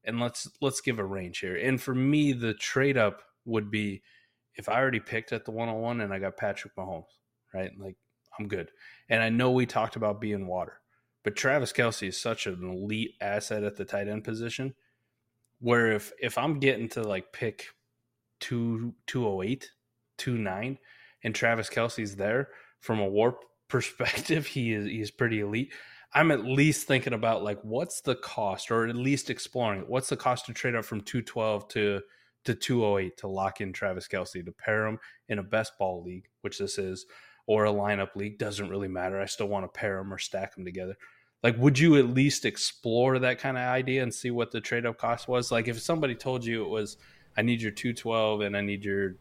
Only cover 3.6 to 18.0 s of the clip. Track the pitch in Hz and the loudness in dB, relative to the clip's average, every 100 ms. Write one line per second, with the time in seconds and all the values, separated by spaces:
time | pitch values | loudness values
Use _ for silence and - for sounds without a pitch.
3.6 | 104 107 104 98 _ _ _ _ _ - | 0 -2 -2 -6 _ _ _ _ _ -10
4.6 | - 113 131 117 - 113 - 113 - 110 | -2 2 2 0 -2 -6 -4 -8 -6 -4
5.6 | 117 110 117 120 104 98 95 - 107 98 | -4 -2 -2 -2 -2 -2 -4 -2 -4 -4
6.6 | - - 95 82 - _ _ _ _ 95 | -10 -10 -8 -10 -12 _ _ _ _ -8
7.6 | 95 95 98 92 _ _ _ - 104 98 | -8 -8 -14 -14 _ _ _ -10 -6 -6
8.6 | 85 _ - - _ 117 113 113 127 127 | -6 _ -20 -20 _ 2 4 4 6 4
9.6 | 123 117 110 117 107 104 110 101 92 90 | 2 0 -2 0 -2 0 -2 -4 -4 -4
10.6 | 87 - _ _ _ _ - - 135 147 | -6 -10 _ _ _ _ -6 0 2 2
11.6 | 123 - 117 - 98 - 117 113 - 90 | 2 2 2 0 -6 -4 -4 -4 -4 -6
12.6 | 92 92 101 110 113 - 101 104 - 107 | -6 -6 -4 -4 -4 -6 -4 -4 -2 -2
13.6 | 104 101 95 101 101 107 107 113 117 - | -2 -4 -4 -4 -2 -4 -6 -6 -6 -6
14.6 | 135 - _ _ _ _ _ _ _ _ | -8 -8 _ _ _ _ _ _ _ _
15.6 | 120 120 113 104 - - 120 - 143 147 | 4 4 6 2 -2 -6 -2 0 0 2
16.6 | 135 113 113 - 110 95 - - 117 - | 2 2 -4 -4 -2 -4 -6 -6 -6 -6
17.6 | - _ _ _ | -18 _ _ _